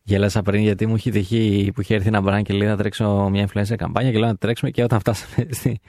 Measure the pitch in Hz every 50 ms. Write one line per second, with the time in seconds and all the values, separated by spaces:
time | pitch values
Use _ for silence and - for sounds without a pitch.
0 | _ 104 104 98 101 101 - 110 95 101 98 104 107 107 101 92 107 110 110 104
1 | - 127 104 107 98 90 117 113 110 107 98 101 98 98 - - 98 - 113 104
2 | 95 110 107 101 98 98 98 104 101 - 98 101 104 107 107 98 101 104 - -
3 | 110 104 101 98 98 95 98 101 101 98 - 104 101 101 117 - 87 85 - 104
4 | 123 135 110 107 113 117 104 - - 113 120 - - 131 - - 120 113 123 107
5 | - 120 104 - - - - - 117 160 123 - - 131 113 - -